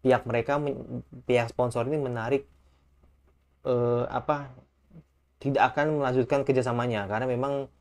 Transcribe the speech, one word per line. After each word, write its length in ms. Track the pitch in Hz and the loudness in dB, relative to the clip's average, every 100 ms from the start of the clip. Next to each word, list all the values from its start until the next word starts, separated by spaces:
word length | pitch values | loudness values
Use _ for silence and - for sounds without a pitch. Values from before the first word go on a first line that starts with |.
pihak 240 | 131 123 120 | 4 2 2
mereka 320 | 117 113 143 | -2 0 -2
men-, 400 | 147 139 120 123 - 127 | -2 -6 -8 -12 -12 -16
pihak 240 | - 123 113 | 0 2 2
sponsor 400 | - 123 117 123 | -2 -2 0 -2
ini 120 | 151 | -2
menarik, 440 | 131 120 113 - - _ _ _ _ _ _ _ _ _ _ _ | -4 -4 -2 -2 -2 _ _ _ _ _ _ _ _ _ _ _
eh, 440 | - 123 120 120 123 | -2 0 2 0 0
apa, 400 | 127 120 147 139 127 _ _ _ - _ _ _ _ | -4 -2 -4 -4 -16 _ _ _ -20 _ _ _ _
tidak 400 | 139 135 127 147 | 0 4 4 4
akan 240 | 151 151 | 0 2
melanjutkan 480 | 135 127 127 143 139 | 2 2 2 2 4
kerjasamanya 560 | 131 123 120 123 110 | 2 2 0 0 -2
karena 240 | 98 107 131 | -2 -2 0
memang 400 | 120 135 139 135 _ | -2 -2 -4 -6 _